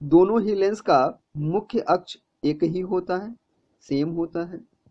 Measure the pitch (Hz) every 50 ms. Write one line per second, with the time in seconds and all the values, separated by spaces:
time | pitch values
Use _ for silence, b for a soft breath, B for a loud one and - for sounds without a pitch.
0 | 147 143 160 175 185 202 226 233 196 214 208 196 190 202 214 208 - 196 156 131
1 | 131 156 - - _ _ - 151 147 156 175 208 202 - 240 226 - - 170 180
2 | - - - - _ _ _ _ - 147 156 151 175 160 175 185 185 185 190 185
3 | 180 - 180 185 208 226 233 - _ _ _ _ _ _ _ _ _ - 139 139
4 | 151 170 165 165 170 160 - 170 170 175 180 - - _ _ _ _ _